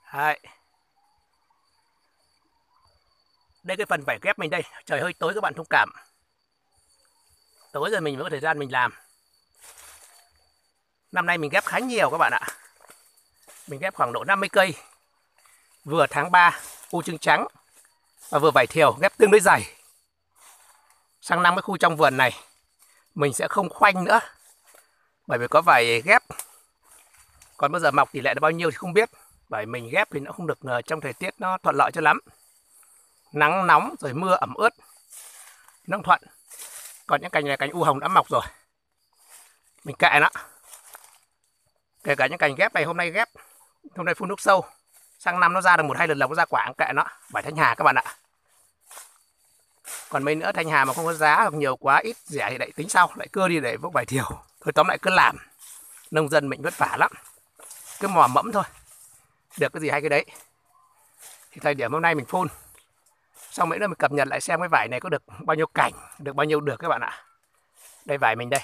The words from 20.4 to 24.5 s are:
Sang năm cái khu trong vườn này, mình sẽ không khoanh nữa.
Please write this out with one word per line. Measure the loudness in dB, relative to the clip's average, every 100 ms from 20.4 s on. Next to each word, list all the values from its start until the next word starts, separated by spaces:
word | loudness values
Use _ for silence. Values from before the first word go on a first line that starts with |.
| -20 _ _ _ _ _ _ _
Sang | -4 2
năm | 2 2
cái |
khu | -4 0
trong | 0 4
vườn | 2 4
này, | 0 0 -20 _ _ _ _ _ _ -2
mình | -2
sẽ | -2 -2
không | -2 -4
khoanh | 2 2 2
nữa. | 2 2 0 _ _